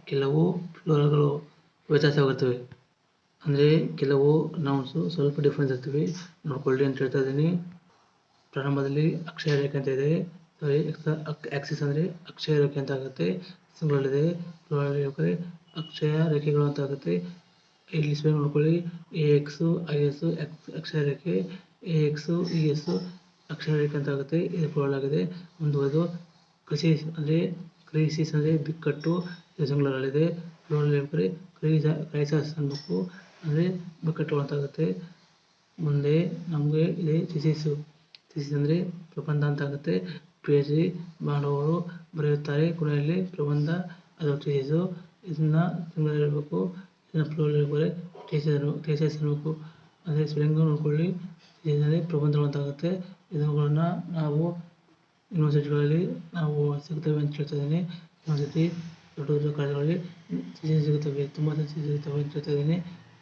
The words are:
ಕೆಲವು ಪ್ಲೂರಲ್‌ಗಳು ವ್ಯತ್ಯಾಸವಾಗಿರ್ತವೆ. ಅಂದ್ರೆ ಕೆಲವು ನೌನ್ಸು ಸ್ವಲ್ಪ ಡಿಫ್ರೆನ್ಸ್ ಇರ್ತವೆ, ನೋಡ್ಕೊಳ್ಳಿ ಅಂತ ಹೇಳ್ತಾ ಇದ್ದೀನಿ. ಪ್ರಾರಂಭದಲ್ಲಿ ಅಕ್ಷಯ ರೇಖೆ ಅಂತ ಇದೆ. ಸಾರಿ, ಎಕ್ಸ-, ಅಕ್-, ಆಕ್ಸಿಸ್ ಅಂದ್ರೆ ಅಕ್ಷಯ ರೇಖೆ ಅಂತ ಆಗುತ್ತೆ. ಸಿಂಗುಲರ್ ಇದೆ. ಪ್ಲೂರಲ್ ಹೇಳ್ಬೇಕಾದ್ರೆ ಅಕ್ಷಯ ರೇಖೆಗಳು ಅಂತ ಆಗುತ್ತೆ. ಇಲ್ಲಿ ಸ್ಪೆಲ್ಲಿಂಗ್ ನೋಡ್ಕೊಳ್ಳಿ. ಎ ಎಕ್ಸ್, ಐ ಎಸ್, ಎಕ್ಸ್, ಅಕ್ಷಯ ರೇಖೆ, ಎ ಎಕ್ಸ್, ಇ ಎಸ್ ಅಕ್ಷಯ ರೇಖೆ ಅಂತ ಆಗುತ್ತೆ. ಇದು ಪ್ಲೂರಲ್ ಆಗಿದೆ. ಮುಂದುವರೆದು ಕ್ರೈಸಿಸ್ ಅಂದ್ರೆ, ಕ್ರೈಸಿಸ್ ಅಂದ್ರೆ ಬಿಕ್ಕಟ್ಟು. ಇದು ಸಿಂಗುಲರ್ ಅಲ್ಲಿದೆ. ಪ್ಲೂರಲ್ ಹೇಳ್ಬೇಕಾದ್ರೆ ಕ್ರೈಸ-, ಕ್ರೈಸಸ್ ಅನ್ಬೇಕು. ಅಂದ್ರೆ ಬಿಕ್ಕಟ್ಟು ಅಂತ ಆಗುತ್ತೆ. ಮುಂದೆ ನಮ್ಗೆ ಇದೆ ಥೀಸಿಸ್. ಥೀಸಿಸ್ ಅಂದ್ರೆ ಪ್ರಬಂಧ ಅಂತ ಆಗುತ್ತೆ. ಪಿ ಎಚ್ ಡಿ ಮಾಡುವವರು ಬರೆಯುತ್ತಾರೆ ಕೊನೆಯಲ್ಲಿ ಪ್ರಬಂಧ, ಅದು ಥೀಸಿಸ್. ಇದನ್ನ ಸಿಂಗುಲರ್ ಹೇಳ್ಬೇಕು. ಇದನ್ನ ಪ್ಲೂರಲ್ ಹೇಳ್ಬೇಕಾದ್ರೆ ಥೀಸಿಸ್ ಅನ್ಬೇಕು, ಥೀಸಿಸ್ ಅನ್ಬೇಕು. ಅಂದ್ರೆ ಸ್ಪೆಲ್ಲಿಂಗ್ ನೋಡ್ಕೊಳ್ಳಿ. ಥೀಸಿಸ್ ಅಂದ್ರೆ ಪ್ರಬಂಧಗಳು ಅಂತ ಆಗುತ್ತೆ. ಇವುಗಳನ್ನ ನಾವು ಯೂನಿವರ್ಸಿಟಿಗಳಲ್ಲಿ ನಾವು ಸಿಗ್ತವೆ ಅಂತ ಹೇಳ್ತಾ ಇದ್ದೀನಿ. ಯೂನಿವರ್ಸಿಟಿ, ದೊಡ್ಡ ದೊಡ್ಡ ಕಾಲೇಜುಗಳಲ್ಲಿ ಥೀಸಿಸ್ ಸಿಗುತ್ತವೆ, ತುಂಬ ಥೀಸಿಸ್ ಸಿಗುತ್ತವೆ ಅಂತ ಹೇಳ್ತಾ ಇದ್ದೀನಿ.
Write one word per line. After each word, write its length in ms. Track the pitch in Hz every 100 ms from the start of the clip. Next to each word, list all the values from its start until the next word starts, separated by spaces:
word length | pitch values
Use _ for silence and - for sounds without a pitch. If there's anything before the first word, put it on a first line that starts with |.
| -
ಕೆಲವು 540 | 139 139 151 180 180
ಪ್ಲೂರಲ್‌ಗಳು 880 | - - - 147 147 147 143 147 - _ _ _ -
ವ್ಯತ್ಯಾಸವಾಗಿರ್ತವೆ. 680 | 147 147 147 135 127 127 123 - - _ _ _ _ _ _ 156
ಅಂದ್ರೆ 420 | 139 151 160 -
ಕೆಲವು 680 | - 139 139 143 160 - 180
ನೌನ್ಸು 540 | 139 139 127 165 170
ಸ್ವಲ್ಪ 300 | - 143 143
ಡಿಫ್ರೆನ್ಸ್ 340 | 143 143 135
ಇರ್ತವೆ, 340 | 127 139 143 180 - - _ 156
ನೋಡ್ಕೊಳ್ಳಿ 400 | 131 131 131 139
ಅಂತ 120 | 131
ಹೇಳ್ತಾ 220 | 135 135
ಇದ್ದೀನಿ. 540 | 131 139 160 180 - - _ _ _ _ _ _ _
ಪ್ರಾರಂಭದಲ್ಲಿ 640 | 143 143 139 139 143 160 170
ಅಕ್ಷಯ 460 | - - 156 143
ರೇಖೆ 160 | 143 143
ಅಂತ 100 | 135
ಇದೆ. 360 | 131 143 170 185 - - _
ಸಾರಿ, 160 | 147 147
ಎಕ್ಸ-, 460 | 156 - 156 156 -
ಅಕ್-, 280 | 151 - 143
ಆಕ್ಸಿಸ್ 260 | - 151
ಅಂದ್ರೆ 260 | 143 143 185
ಅಕ್ಷಯ 520 | - - - - 147
ರೇಖೆ 200 | 143 147
ಅಂತ 120 | 135
ಆಗುತ್ತೆ. 500 | 135 131 - 175 185 - - _ -
ಸಿಂಗುಲರ್ 280 | 156 143 135
ಇದೆ. 260 | 143 160
ಪ್ಲೂರಲ್ 640 | 175 - - _ 143 143 143
ಹೇಳ್ಬೇಕಾದ್ರೆ 380 | 139 139 165 175 175 - _ -
ಅಕ್ಷಯ 420 | 156 - 151 151 165
ರೇಖೆಗಳು 360 | 147 151 147 147
ಅಂತ 140 | 143
ಆಗುತ್ತೆ. 340 | 139 139 170 175 - - _ _ _ _ _
ಇಲ್ಲಿ 220 | 165 147 143
ಸ್ಪೆಲ್ಲಿಂಗ್ 280 | 156 151
ನೋಡ್ಕೊಳ್ಳಿ. 420 | 143 147 156 175 - - - 160
ಎ 200 | 147 143
ಎಕ್ಸ್, 520 | 147 - 165 170 -
ಐ 140 | 147 147
ಎಸ್, 180 | 135
ಎಕ್ಸ್, 520 | 165 165 151 - - 160
ಅಕ್ಷಯ 280 | 160 156
ರೇಖೆ, 460 | 143 139 170 185 180 - - _
ಎ 200 | 185 156
ಎಕ್ಸ್, 260 | 147 151 -
ಇ 380 | 170 180 170 156
ಎಸ್ 220 | 147 - 180 - - _ _ -
ಅಕ್ಷಯ 260 | 156 - 151
ರೇಖೆ 200 | 147 147
ಅಂತ 120 | 139
ಆಗುತ್ತೆ. 300 | 139 139 165
ಇದು 300 | 185 180 147
ಪ್ಲೂರಲ್ 240 | 151 139
ಆಗಿದೆ. 320 | 139 135 160 175 - - -
ಮುಂದುವರೆದು 460 | 151 143 139 151 175 - - _ _ _ -
ಕ್ರೈಸಿಸ್ 360 | 151 165 151
ಅಂದ್ರೆ, 440 | - 160 147 165 190 - - _ -
ಕ್ರೈಸಿಸ್ 480 | 156 151 165 151
ಅಂದ್ರೆ 240 | 151 151 160
ಬಿಕ್ಕಟ್ಟು. 640 | 143 - 151 143 165 180 175 - - -
ಇದು 80 | 135
ಸಿಂಗುಲರ್ 280 | 143 139 131
ಅಲ್ಲಿದೆ. 320 | 135 143 170 170 - - -
ಪ್ಲೂರಲ್ 220 | 151 147
ಹೇಳ್ಬೇಕಾದ್ರೆ 400 | 143 143 160 185
ಕ್ರೈಸ-, 760 | - - _ 156 156 151 160 -
ಕ್ರೈಸಸ್ 520 | 147 143 151 139 -
ಅನ್ಬೇಕು. 540 | 139 143 - 180 180 - - -
ಅಂದ್ರೆ 260 | 160 151 180 185 - - 160
ಬಿಕ್ಕಟ್ಟು 340 | 160 151 147
ಅಂತ 140 | 139
ಆಗುತ್ತೆ. 600 | 147 139 - 170 185 - - _ _ _ _ _ -
ಮುಂದೆ 360 | 156 143 143 160 180 - 170
ನಮ್ಗೆ 340 | 151 147 156
ಇದೆ 440 | 175 180 160 160 185
ಥೀಸಿಸ್. 600 | 156 156 147 156 147 - _ _ - _
ಥೀಸಿಸ್ 200 | 156 143
ಅಂದ್ರೆ 300 | 143 143 170
ಪ್ರಬಂಧ 600 | 190 - - - 147 147
ಅಂತ 180 | 147 143
ಆಗುತ್ತೆ. 380 | 139 143 165 185 - - - _ -
ಪಿ 80 |
ಎಚ್ 160 | 143 143
ಡಿ 240 | 151 180 - - -
ಮಾಡುವವರು 540 | 151 143 143 143 147 175 175 - - 160
ಬರೆಯುತ್ತಾರೆ 560 | 147 147 147 143 165
ಕೊನೆಯಲ್ಲಿ 520 | 165 151 147 147 185 185
ಪ್ರಬಂಧ, 440 | - 147 147 147 180 180 - _ -
ಅದು 180 | 151 143
ಥೀಸಿಸ್. 580 | 151 139 135 160 185 170 - _ 185
ಇದನ್ನ 400 | 151 156 156 180
ಸಿಂಗುಲರ್ 500 | 175 - 160 151 151
ಹೇಳ್ಬೇಕು. 580 | 147 147 143 175 185 - - _
ಇದನ್ನ 220 | _ 156
ಪ್ಲೂರಲ್ 320 | 151 156 151 147
ಹೇಳ್ಬೇಕಾದ್ರೆ 340 | 143 147 170 180 - - -
ಥೀಸಿಸ್ 280 | 151 151 143
ಅನ್ಬೇಕು, 260 | 147 -
ಥೀಸಿಸ್ 340 | 160 147 151 -
ಅನ್ಬೇಕು. 340 | 151 147 156 156 - - - _ 170
ಅಂದ್ರೆ 200 | 151 147
ಸ್ಪೆಲ್ಲಿಂಗ್ 300 | 147 151 156
ನೋಡ್ಕೊಳ್ಳಿ. 560 | 160 147 151 151 180 190 - - - _
ಥೀಸಿಸ್ 200 | 160 147
ಅಂದ್ರೆ 220 | 147 165 170
ಪ್ರಬಂಧಗಳು 400 | 151 147 147 143
ಅಂತ 120 | 143
ಆಗುತ್ತೆ. 340 | 143 139 170 185 - - _
ಇವುಗಳನ್ನ 480 | 156 151 147 147 151 170 175 -
ನಾವು 400 | 165 151 147 170 175 - _ _ _ _ _ _
ಯೂನಿವರ್ಸಿಟಿಗಳಲ್ಲಿ 720 | 180 151 147 143 147 147 160 208 262 -
ನಾವು 460 | 175 151 147 147 143
ಸಿಗ್ತವೆ 400 | - 151 156 151
ಅಂತ 160 | 143 151
ಹೇಳ್ತಾ 200 | 143 147
ಇದ್ದೀನಿ. 240 | 143 170
ಯೂನಿವರ್ಸಿಟಿ, 920 | 175 - - _ 160 147 139 160 170 170 - - - -
ದೊಡ್ಡ 140 | 143
ದೊಡ್ಡ 240 | 147 147 143
ಕಾಲೇಜುಗಳಲ್ಲಿ 440 | 143 143 151 180 - - - 175 - -
ಥೀಸಿಸ್ 240 | 156 156 147
ಸಿಗುತ್ತವೆ, 420 | 147 151 139 143
ತುಂಬ 260 | - 151
ಥೀಸಿಸ್ 320 | 151 147 165 147
ಸಿಗುತ್ತವೆ 380 | 147 151 143
ಅಂತ 100 | 143
ಹೇಳ್ತಾ 180 | 151 151
ಇದ್ದೀನಿ. 280 | 143 147 180 - - - -